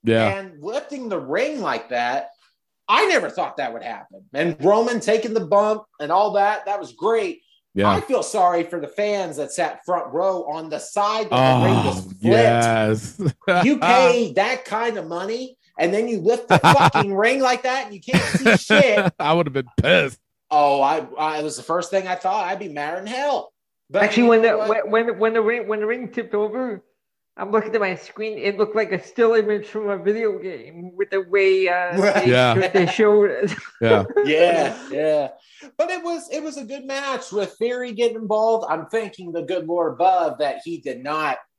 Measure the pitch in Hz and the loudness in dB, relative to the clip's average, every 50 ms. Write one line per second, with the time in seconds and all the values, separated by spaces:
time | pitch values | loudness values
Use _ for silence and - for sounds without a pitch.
0 | - 113 113 113 110 107 - - 196 190 170 147 147 196 226 285 - - 285 269 | 2 2 2 4 4 2 0 -2 -8 -14 -18 -14 -12 -8 -8 -8 -8 -8 -12 -10
1 | 254 226 196 160 135 127 147 196 254 302 302 269 196 147 127 113 - - 123 120 | -8 -6 -6 -6 -6 -4 -2 -2 -2 -2 -4 -6 -4 -4 -4 -6 -6 -6 -4 -2
2 | 120 120 127 139 - - - _ _ _ _ _ _ _ _ _ _ - 208 277 | -2 -2 -2 -4 -6 -8 -16 _ _ _ _ _ _ _ _ _ _ 0 2 2
3 | 427 392 349 269 180 147 - - 165 135 - - - 120 113 117 - 120 113 101 | 4 2 2 0 0 -2 -4 -6 -6 -6 -4 -6 -6 -6 -6 -10 -10 -12 -12 -12
4 | - _ - - _ _ - 139 160 175 160 - 135 185 208 220 233 240 240 220 | -16 _ -20 -20 _ _ -6 -4 -4 -4 -4 0 2 4 4 4 2 0 -2 -4
5 | - - 220 220 220 233 214 220 180 151 202 202 208 214 214 208 - _ _ _ | 0 0 0 0 0 -2 -4 -4 -2 2 2 2 2 2 -2 -4 -6 _ _ _
6 | 151 147 170 190 208 214 190 202 196 202 214 202 - 196 202 202 175 127 117 _ | -6 -2 0 0 0 2 2 2 2 2 0 -2 -4 -6 -6 -6 -8 -12 -12 _
7 | 160 208 226 226 202 180 156 - _ _ _ _ _ _ _ 98 101 104 98 92 | -2 0 0 0 -2 -4 -8 -12 _ _ _ _ _ _ _ 0 2 2 2 0
8 | - - 135 - - - - 214 180 180 175 170 170 170 175 170 143 143 - - | 0 -2 -2 -2 -2 -2 0 2 2 2 2 0 -2 -4 -6 -8 -10 -8 -6 -4
9 | 208 208 208 202 185 165 147 139 143 135 - - 165 147 - - _ - 180 170 | -2 -2 -2 -4 -4 -6 -6 -8 -8 -8 -4 -4 -4 -4 -4 -10 _ -4 -4 -4
10 | - - 123 156 185 196 185 180 151 143 151 160 160 160 151 - - - - 208 | -4 -4 -4 -2 0 0 -2 -2 -4 -6 -8 -8 -8 -8 -10 -10 -10 -6 -4 -2
11 | 202 208 220 226 220 - - 123 131 131 131 123 120 117 117 117 - - 95 92 | 0 0 0 -2 -2 0 2 4 4 6 4 4 4 4 4 2 2 0 -2 -4
12 | - - - - 107 117 117 113 117 113 117 117 117 117 113 113 110 107 110 110 | -8 -12 -12 -2 2 4 4 6 6 6 4 4 2 2 2 2 2 2 0 -2
13 | - - - - 196 156 - _ _ - 185 175 180 254 294 - 156 170 233 254 | -4 -12 -10 -4 -4 -4 -4 _ _ 0 2 4 4 2 2 2 4 4 6 6
14 | 262 254 247 240 233 185 131 185 196 233 262 - - - 202 220 233 240 220 202 | 6 6 4 2 0 0 0 0 0 0 -2 -6 -6 -6 -4 -2 -2 -2 -4 -4
15 | 160 160 170 175 185 202 226 247 262 254 - _ _ _ _ - 165 175 190 208 | -8 -8 -8 -8 -6 -6 -6 -8 -8 -12 -16 _ _ _ _ -2 0 0 2 0
16 | 233 240 233 196 160 - 151 233 - - 190 - - 165 175 185 175 170 - 160 | 0 -2 -2 0 2 2 2 0 2 4 4 6 6 6 6 8 6 6 4 4
17 | - 196 196 190 214 233 262 269 262 254 254 247 247 254 254 269 262 214 208 190 | 0 2 0 2 2 2 2 2 2 0 0 0 -2 -4 -4 -4 -6 -8 -14 -16
18 | - - 254 180 - - - 185 269 233 220 180 - - 214 202 190 - 214 208 | -8 -2 0 0 0 0 -2 2 4 4 4 4 2 2 4 4 6 6 4 2
19 | 196 180 - _ 151 147 160 170 170 147 131 139 127 120 _ - - 143 185 175 | 2 0 -2 _ 0 0 2 2 0 0 -2 -6 -6 -4 _ -2 2 2 2 2
20 | 151 135 - _ _ _ _ _ _ _ 156 147 147 143 139 139 135 139 156 160 | 2 0 -6 _ _ _ _ _ _ _ 2 4 4 4 4 4 2 2 0 -2
21 | - 123 127 143 151 156 156 151 151 151 135 123 120 - 165 180 170 - 196 190 | -4 -8 -6 -4 -4 -2 -2 -4 -4 -6 -6 -10 -6 -4 -4 -4 -2 -2 -4 -4
22 | 190 185 185 180 - - 247 214 190 175 151 147 208 180 147 147 147 151 165 185 | -2 -2 -6 -4 -2 -2 -2 -2 -2 -4 -6 -6 -8 -10 -8 -8 -6 -6 -6 -8
23 | 190 208 240 254 285 294 269 196 - - _ _ _ _ _ _ _ _ - 196 | -8 -8 -6 -4 -2 -2 -2 -4 -4 -8 _ _ _ _ _ _ _ _ 0 2
24 | 208 208 208 220 240 233 233 226 220 226 208 214 214 208 214 226 - 208 208 226 | 2 2 4 4 6 6 6 6 6 4 2 2 0 0 0 -2 0 0 0 0
25 | 233 233 214 180 214 226 226 226 220 208 240 240 214 196 214 214 214 214 233 254 | 2 0 -2 0 0 0 2 2 0 0 0 -2 -4 -6 -4 -4 -2 -4 -4 -6
26 | 254 202 - 240 226 - - 208 208 214 208 254 262 247 208 190 _ _ _ _ | -6 -8 -8 -8 -8 -4 -4 -4 -4 -4 -4 -6 -6 -6 -8 -10 _ _ _ _
27 | _ _ _ _ _ _ _ - - 196 208 220 208 214 220 226 202 190 185 - | _ _ _ _ _ _ _ -12 -8 -2 -2 -2 -2 -2 -2 -2 -2 -2 -4 -6
28 | - - - - 214 220 214 147 117 196 202 196 214 214 214 220 214 - 190 175 | -12 -20 -12 -10 -10 -10 -8 -4 -4 -4 0 0 -2 -2 0 -4 -2 -2 -4 -8
29 | - - - - 233 226 226 226 214 208 214 208 208 - - 214 214 202 202 185 | -8 -10 0 2 2 4 4 4 2 2 -2 -4 -4 -8 -10 -6 -4 -4 -4 -2
30 | 170 196 214 226 226 214 196 180 165 190 175 123 113 135 165 170 175 180 175 180 | 0 -2 0 0 -2 -4 -4 -4 -8 -10 -12 -12 -16 -18 -18 -16 -18 -16 -6 -6
31 | 202 - - 196 190 175 185 196 196 190 190 190 185 180 175 180 180 180 175 190 | -6 -2 -2 -4 -4 0 2 2 4 4 4 4 2 2 0 0 -2 -2 0 2
32 | 196 208 196 202 190 123 123 127 127 123 113 - 185 185 180 196 180 170 - - | 2 2 2 2 4 4 6 6 6 4 4 2 0 2 2 2 2 2 2 2
33 | 220 208 208 208 202 196 131 120 202 190 156 - - - _ - 117 113 110 104 | 4 4 6 4 4 2 0 -2 -4 -4 -4 -8 -14 -18 _ -2 2 4 4 4
34 | 95 98 - - - 143 151 156 175 175 170 165 147 131 110 - - 135 131 147 | 2 0 -2 -2 0 2 4 4 4 4 4 2 0 -2 -4 -8 -12 -8 -6 -2
35 | 156 156 151 151 139 - - _ _ _ _ - 285 277 _ - 311 349 370 359 | 0 0 0 0 -2 -4 -8 _ _ _ _ -20 -20 -20 _ -4 -4 -4 -4 -6
36 | 330 339 339 330 - - - 302 302 311 269 285 254 208 262 277 262 269 269 269 | -6 -6 -8 -8 -8 -8 -10 -8 -8 -8 -12 -12 -12 -12 -12 -14 -10 -8 -8 -6
37 | 277 277 262 254 - - 185 208 196 - - _ 220 240 247 247 247 247 220 196 | -6 -6 -6 -8 -8 -6 -4 -4 -4 -4 -6 _ -4 -4 -4 -4 -6 -8 -4 -2
38 | 240 233 233 220 226 196 214 214 220 226 226 220 - - 156 160 156 - - 226 | -2 -2 -2 -4 -4 -2 0 2 2 2 2 0 0 -2 -4 -4 -4 -6 -6 -6
39 | 220 190 - - 185 170 165 170 151 139 185 180 165 160 170 175 165 156 - - | -6 -6 -12 -14 -14 -8 -8 -8 -6 -4 -6 -6 -4 -4 -2 -2 -2 -2 -2 2
40 | 170 185 190 180 170 156 131 - 151 139 135 139 - 170 170 151 _ 143 127 120 | 2 2 2 2 0 -2 -2 -2 -4 -4 -4 -6 -10 -12 -12 -10 _ -10 -10 -8
41 | 127 143 151 156 156 147 131 - - _ _ | -8 -6 -4 -4 -2 -4 -4 -6 -10 _ _